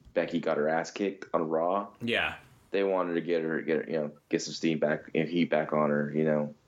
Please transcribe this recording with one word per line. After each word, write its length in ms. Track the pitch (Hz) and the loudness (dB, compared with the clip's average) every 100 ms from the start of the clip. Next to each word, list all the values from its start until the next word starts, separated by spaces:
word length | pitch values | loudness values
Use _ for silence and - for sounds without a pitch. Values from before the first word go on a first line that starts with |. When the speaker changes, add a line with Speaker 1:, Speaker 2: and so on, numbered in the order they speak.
| - | -6
Speaker 1:
Becky 260 | 87 82 80 | -2 -2 -2
got 180 | 82 76 | 0 0
her 100 | 76 | 2
ass 240 | 80 80 | 0 -2
kicked 340 | - 98 - - | -2 -4 -4 -2
on 140 | 85 80 | -2 0
Raw. 380 | 80 87 98 104 - | 0 2 0 -4 -6
Speaker 2:
Yeah. 340 | 117 104 85 87 - - _ | -2 0 0 -6 -16 -20 _
Speaker 1:
They 120 | 98 | 0
wanted 300 | 98 95 87 85 | 2 2 0 -2
to 60 | |
get 220 | 82 85 | 0 0
her, 180 | 80 78 | 0 -2
get 240 | 76 76 - | 0 0 0
her, 60 | |
you 60 | 78 | -2
know, 140 | 76 - - | -4 -8 -4
get 120 | 82 | -4
some 120 | 76 | -2
steam 260 | 73 82 78 | -2 0 2
back, 300 | 73 78 - | 0 0 -2
you 100 | 80 | -2
know, 60 | 76 | 0
heat 200 | 85 80 | 0 2
back 240 | 76 78 | 2 0
on 160 | 76 73 | 0 2
her, 220 | 73 73 | 0 0
you 100 | 76 | 0
know. 300 | 78 76 76 - | 2 2 -2 -8